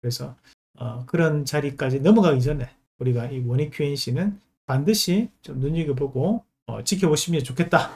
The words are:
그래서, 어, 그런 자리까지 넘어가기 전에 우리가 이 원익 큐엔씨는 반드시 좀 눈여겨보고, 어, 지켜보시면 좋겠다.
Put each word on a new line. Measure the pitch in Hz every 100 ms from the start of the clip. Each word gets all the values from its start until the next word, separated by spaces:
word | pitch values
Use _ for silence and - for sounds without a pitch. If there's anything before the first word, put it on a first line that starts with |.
그래서, | 123 120 135 - _ _ _ _
어, | 120 120 123
그런 | 170 160 147
자리까지 | 139 147 143 139 131 135
넘어가기 | 147 220 180 135
전에 | 127 151 - _ _ _
우리가 | 127 123 120
이 | 131
원익 | 120 123 151
큐엔씨는 | - 143 143 - 127 196 202 _ _ -
반드시 | 131 147 214 - 185 240 _
좀 | - 135
눈여겨보고, | 135 165 151 127 139 127 160 233 _ _ -
어, | 110
지켜보시면 | - 190 185 151 - 165
좋겠다. | 131 123 170 - -